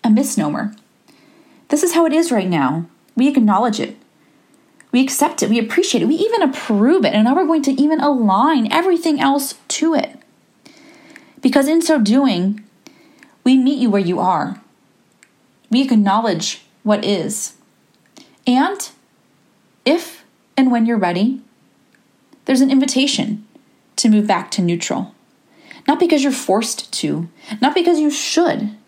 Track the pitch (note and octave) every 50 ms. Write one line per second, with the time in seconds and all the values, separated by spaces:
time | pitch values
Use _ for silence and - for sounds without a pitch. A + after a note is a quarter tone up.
0 | - A#3 G#3+ A3+ C#4+ - - - D#3 D3 D3+ - - G#3 - - _ _ _ _
1 | _ _ _ _ _ _ _ _ _ _ _ _ _ _ - D4 - F4 E4+ D#4+
2 | E4+ D#4+ C#4 D#4+ E4 E4 B3+ A3 F#3 F#3 F3 D#3 C3+ B2+ C#3+ E3 E3+ - _ _
3 | _ _ _ - B3+ C#4+ C#4 C4+ A3+ G#3 G3+ F#3+ A#3 B3 G#3 - - - - -
4 | _ _ _ _ _ _ _ _ _ _ _ _ _ _ _ _ - _ - B3
5 | C4 C4 - - C#4 D#4+ - - - F#3 G#3+ A#3 G#3+ G#3+ - F4 G4+ G4+ - A#3+
6 | E3 A3 D4+ D#4+ F#4+ A4+ A#4 A4 F4+ C4+ C4+ - - - A3 G3+ G#3 B3+ E4+ F#4+
7 | A#3+ D3 - G#3+ G#3+ A#3+ C#4 E4+ F#4 D4 E4 D#4+ C#4 C#4 C4+ - C#4+ D4 D#4+ D#4
8 | - D4 C#4+ B3+ A3+ G#3 F#3+ G3 B3 D4+ D#4+ C4+ A3 G#3+ - D#4+ F4 F#4+ F4+ E4+
9 | - E4 D4+ C4+ - C#4 C4+ C#4+ C4+ - - - _ _ - - D4+ E4 D#4+ C#4+
10 | - - - - _ _ _ _ _ _ _ _ _ - - - - - - -
11 | - - - - _ _ _ - - B3+ - C#4 C4+ C#4+ D#4+ E4 D#4+ E4 D#4+ C#4+
12 | G#3+ G#3 A3 C4+ C#4+ C4 G3 E3+ F3+ F#3+ G#3 G#3+ - _ _ _ _ - _ _
13 | _ _ _ _ - _ _ _ _ B3+ C4 C4 B3+ C4 D4 C4+ - A#3 G3 G3+
14 | F#3+ E3+ F3+ E3+ F3 F#3 F3+ D#3 D3 F#3 G3 - _ _ _ _ _ _ _ _
15 | _ _ _ _ - _ _ _ _ _ _ _ _ _ A3 B3 C#4 C4 B3 G#3+
16 | G#3 G3 F#3+ A3 A#3 A3+ F3+ E3 D#3+ - - - _ _ _ _ _ G#3 G#3 G3+
17 | - - G3+ F#3 D#3+ - G#3 - - - - _ _ _ _ _ _ _ _ _
18 | _ _ _ - - _ _ _ _ - B3 B3+ C#4+ F4+ G4+ G4 - - - _
19 | _ _ _ _ _ _ _ _ _ _ _ _ _ _ _ _ _ B3 D4+ F4
20 | - - - - - _ _ _ _ _ _ - C4+ C4 A#3+ A#3 A3+ A#3 A#3+ G#3+
21 | F#3+ F3 F3 F3 G3+ B3 C4+ C4 - _ _ _ _ _ _ _ _ _ _ _
22 | _ _ _ _ _ _ _ _ _ - C4+ B3 C#4 C4+ C4+ C4+ C4+ C#4 - -
23 | C4+ C#4 - - - - - - - _ _ - _ _ _ _ _ _ _ -
24 | - A3 G#3+ G#3 G#3 G#3 G3 E3+ F#3+ - - - F3+ E3+ E3+ E3+ - - - -
25 | F#3+ - - _ _ _ _ _ _ _ _ _ _ - - - - - D4 E4+
26 | F4+ E4+ D#4+ D4 C4 C#4+ B3 - - - F#3+ G#3 A#3 - - - - - - -
27 | - D3 D3 D3+ E3+ E3+ _ _ - - A3 G#3 B3+ C4+ C#4+ F#4 F4 F4+ F4 D4+
28 | D4+ D4 C#4+ - - - - D#4+ F4 E4+ - - G#3+ G#3 - - _